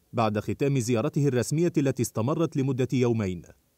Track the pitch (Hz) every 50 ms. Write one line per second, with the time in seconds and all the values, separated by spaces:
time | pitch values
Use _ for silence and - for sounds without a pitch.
0 | _ _ - 117 110 110 104 107 - - 98 - 143 143 139 131 110 120 123 110
1 | 120 156 - 151 139 143 127 123 110 - 143 160 175 170 - 160 139 135 127 -
2 | 113 - - 117 110 131 156 156 165 156 - 143 131 139 135 123 127 120 143 123
3 | 123 120 117 113 104 92 90 85 - - - _ _ _ _